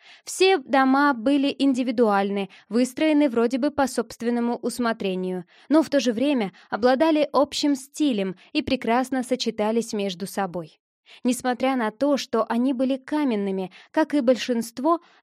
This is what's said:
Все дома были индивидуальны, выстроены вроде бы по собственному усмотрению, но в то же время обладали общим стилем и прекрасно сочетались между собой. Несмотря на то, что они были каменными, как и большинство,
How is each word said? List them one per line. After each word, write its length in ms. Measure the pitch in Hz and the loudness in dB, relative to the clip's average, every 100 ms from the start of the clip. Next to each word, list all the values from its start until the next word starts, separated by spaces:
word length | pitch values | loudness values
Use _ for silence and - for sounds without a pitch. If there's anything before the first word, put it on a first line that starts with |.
| - - | -20 -20
Все 360 | - - 381 370 | -8 2 4 4
дома 560 | 254 269 262 269 285 | 2 2 4 4 2
были 380 | 233 226 285 269 - | 2 2 2 2 0
индивидуальны, 920 | 277 247 254 233 220 202 202 202 196 - - | 0 2 0 2 2 2 0 -2 -6 -10 -4
выстроены 640 | 220 254 - 311 294 294 | -2 0 0 2 4 2
вроде 260 | 233 233 262 | 2 0 0
бы 140 | 294 | -2
по 160 | 294 254 | 0 -2
собственному 680 | 254 226 - 233 240 233 233 | -2 -6 -6 -4 -2 -2 -4
усмотрению, 920 | 240 233 233 226 196 185 185 185 - _ - | -6 -2 -2 -2 -4 -4 -4 -6 -10 _ 0
но 120 | 311 | 2
в 60 | 262 | 4
то 100 | 277 | 2
же 140 | 233 | 0
время 400 | 214 285 262 196 - - | 0 0 0 -2 -8 -10
обладали 580 | 208 247 262 320 302 - | 0 2 4 2 2 2
общим 420 | - 294 - 294 | 0 0 0 0
стилем 640 | 269 - - 294 208 190 175 - | -2 -4 -2 0 0 -4 -8 -8
и 80 | 302 | -6
прекрасно 640 | - 262 226 233 262 262 | -2 -2 0 -2 0 -4
сочетались 720 | 247 254 233 220 214 226 226 | -2 -4 -4 -2 -2 -2 -2
между 320 | 214 196 170 190 | -4 -4 -6 -8
собой. 520 | - 185 175 160 _ _ _ _ - | -6 -6 -6 -12 _ _ _ _ -6
Несмотря 500 | 247 247 254 247 254 | -4 -2 -2 -2 0
на 160 | 262 220 | 0 -2
то, 280 | 214 285 269 | 0 0 0
что 260 | - 226 | 0 -2
они 300 | - 233 254 | 0 0 0
были 240 | 233 262 269 | 0 -2 -4
каменными, 760 | - 302 277 208 202 190 185 - - | -4 -2 0 0 -2 -4 -6 -12 -6
как 220 | 311 311 | -2 0
и 80 | 294 | 0
большинство, 800 | 240 233 - 233 226 - 294 339 _ _ | 2 0 0 -4 -6 -4 0 0 _ _